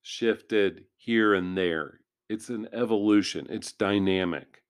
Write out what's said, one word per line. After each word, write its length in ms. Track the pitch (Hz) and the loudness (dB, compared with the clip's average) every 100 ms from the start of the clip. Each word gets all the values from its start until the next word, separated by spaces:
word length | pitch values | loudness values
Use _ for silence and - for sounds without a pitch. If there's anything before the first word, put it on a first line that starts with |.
shifted 800 | - - 113 104 - 110 98 80 - _ | -14 -2 -2 -2 -2 0 0 -2 -20 _
here 360 | - 117 107 | -2 2 4
and 240 | 98 92 92 | 2 0 -2
there. 440 | 90 80 73 - _ _ _ | 0 -2 -6 -14 _ _ _
It's 220 | 110 - | -10 -6
an 180 | 117 110 | -10 -8
evolution. 760 | 117 120 110 104 104 92 82 65 | -4 0 2 6 4 4 -6 -8
It's 220 | 101 - | -10 -10
dynamic. 920 | - 98 101 95 95 90 76 - _ | -4 0 2 2 2 0 -4 -10 _